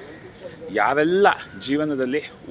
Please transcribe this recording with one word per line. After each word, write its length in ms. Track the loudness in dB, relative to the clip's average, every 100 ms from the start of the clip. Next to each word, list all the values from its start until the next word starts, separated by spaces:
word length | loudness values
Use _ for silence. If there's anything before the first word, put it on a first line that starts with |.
| -16 -18 -18 -16 -16 -14 -6
ಯಾರೆಲ್ಲ 560 | 0 2 4 4 6 4 4 -4 -12 -4
ಜೀವನದಲ್ಲಿ 600 | -2 0 -2 0 -2 -6 -16 -2